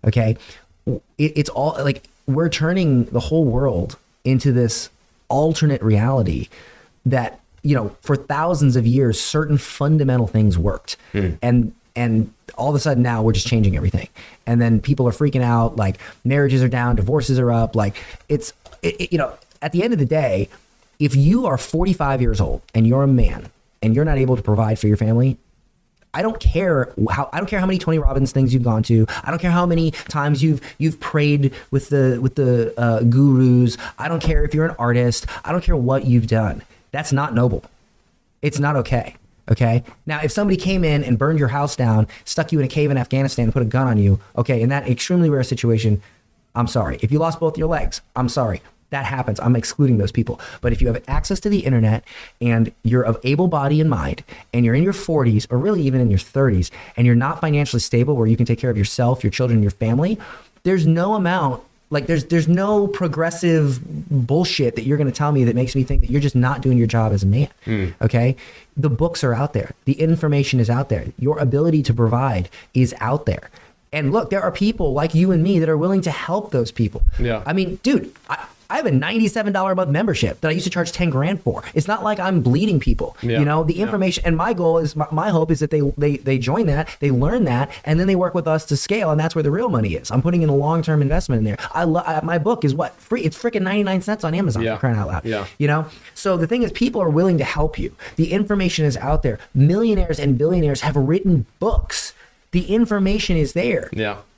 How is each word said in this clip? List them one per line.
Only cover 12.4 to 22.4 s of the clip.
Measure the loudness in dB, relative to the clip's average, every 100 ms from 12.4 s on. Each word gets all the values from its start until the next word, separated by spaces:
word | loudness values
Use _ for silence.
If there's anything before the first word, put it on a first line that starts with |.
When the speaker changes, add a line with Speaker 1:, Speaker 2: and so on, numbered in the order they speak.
| -20 -6
Speaker 1:
all | -2
of |
a | 0
sudden | 0 2
now | 2 2
we're | 0
just | 0 0
changing | 2 2 2
everything. | 0 -2 -6 -18 -20 -16 -2
And | 0
then | 2 2
people | 0 0 0
are |
freaking | 0 0 0
out, | 0 2 0 0
like, | -2 -4 -10 -6
marriages | -2 0 2 2
are | 0
down, | 0 0 0
divorces | 2 0 0 0
are | 2
up. | 0 0 0
Like, | -2 -4 -16 -20 _
it's | -6 -6 -16 -20 -8
it, | -6 -6
it, | -4
you | -2
know, | -2 -6 _ _
at | -4
the | -2
end | 0
of | 0
the | 0
day, | 0 0 -2 -4 -8 _ _ _ _
if | 0 4
you | 4 2 0
are | -4
forty-five | -4 -2 0 0 -2 0
years | 0 0